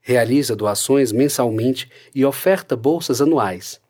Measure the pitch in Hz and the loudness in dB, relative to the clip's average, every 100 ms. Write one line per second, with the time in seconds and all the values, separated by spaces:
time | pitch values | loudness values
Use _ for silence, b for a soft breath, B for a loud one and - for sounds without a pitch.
0 | - 123 113 135 131 107 104 101 - 139 | 2 0 2 0 0 -2 -2 -2 0 2
1 | 127 110 143 - 120 110 120 131 - b | 2 2 0 0 -2 0 -2 -2 -8 b
2 | b 135 135 139 185 190 - 127 123 165 | b 0 0 0 0 0 -2 -2 0 -2
3 | - 123 143 156 101 92 - - | -2 0 2 2 0 -4 -14 -18